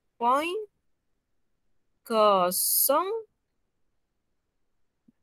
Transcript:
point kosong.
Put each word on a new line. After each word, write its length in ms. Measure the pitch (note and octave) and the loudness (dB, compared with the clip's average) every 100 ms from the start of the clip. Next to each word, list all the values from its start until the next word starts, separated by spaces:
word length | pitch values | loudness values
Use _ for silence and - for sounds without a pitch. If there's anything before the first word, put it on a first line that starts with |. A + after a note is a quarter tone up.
| _ - | _ -6
point 480 | A#3+ C4+ E4 G#4 G#4 _ _ _ _ _ _ _ _ _ _ _ _ _ | -2 0 -2 -8 -12 _ _ _ _ _ _ _ _ _ _ _ _ _
kosong. 1040 | - A3 G#3+ F#3+ F3+ F#3 - - - D4 F#4 A4+ G#4+ _ _ _ _ _ _ _ _ _ _ _ _ _ _ _ _ _ _ _ | -4 2 4 4 2 -2 -2 0 0 0 -2 -6 -10 _ _ _ _ _ _ _ _ _ _ _ _ _ _ _ _ _ _ _